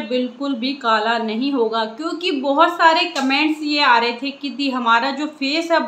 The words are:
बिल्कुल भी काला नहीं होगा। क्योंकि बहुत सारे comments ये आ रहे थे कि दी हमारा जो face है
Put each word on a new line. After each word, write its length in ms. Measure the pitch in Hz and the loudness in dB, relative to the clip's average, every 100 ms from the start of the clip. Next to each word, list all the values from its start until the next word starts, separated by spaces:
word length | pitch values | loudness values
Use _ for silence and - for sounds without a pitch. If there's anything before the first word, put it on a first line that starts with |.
| - | -2
बिल्कुल 460 | 254 247 - 277 | -4 -4 -6 -6
भी 180 | 247 254 | -4 -4
काला 420 | 269 233 220 220 233 | -4 0 2 2 0
नहीं 320 | 220 220 277 | -2 -2 0
होगा। 320 | 277 220 226 220 | 0 0 0 -4
क्योंकि 440 | - 330 320 359 | -6 -8 -4 -4
बहुत 380 | 277 277 285 339 | -2 0 4 4
सारे 320 | - 330 330 349 | 6 4 4 0
comments 540 | 294 262 277 311 311 | -2 0 2 2 0
ये 200 | 302 294 | -2 2
आ 140 | 285 233 | 4 4
रहे 140 | 240 | 2
थे 180 | 240 277 | -2 -8
कि 180 | 277 285 | -8 -10
दी 180 | 247 277 | -4 -2
हमारा 400 | 254 233 233 269 | 0 2 2 2
जो 160 | 269 302 | -4 -6
face 420 | - 269 311 339 | -4 -2 -2 0
है 80 | 330 | 0